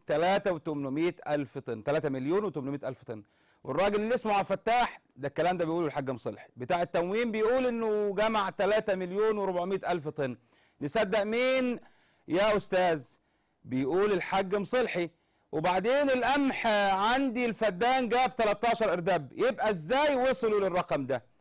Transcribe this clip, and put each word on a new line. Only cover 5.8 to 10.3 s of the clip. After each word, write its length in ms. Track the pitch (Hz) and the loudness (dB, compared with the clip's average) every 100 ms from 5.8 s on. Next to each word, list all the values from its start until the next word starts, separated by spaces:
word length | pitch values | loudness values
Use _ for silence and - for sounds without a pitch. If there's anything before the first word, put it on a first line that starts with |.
| 156 | -2
الحاج 220 | 147 135 | -2 -4
مصلحي، 400 | 123 120 107 - - | -6 -6 -10 -12 -10
بتاع 240 | 113 175 | -2 -2
التموين 500 | 175 175 175 214 240 | 0 0 0 0 -2
بيقول 340 | 214 220 254 254 | 0 2 2 2
إنه 500 | 233 226 208 208 190 | 0 0 0 0 0
جمع 340 | 214 220 190 | 2 2 -2
تلاتة 460 | - 190 214 214 185 | 0 2 2 0 -2
مليون 420 | 180 190 220 214 | -2 0 0 0
وربعمية 440 | 190 180 175 196 - | 0 -2 -2 -2 -2
ألف 200 | 175 147 | -4 -4
طن. 300 | 147 135 | -4 -4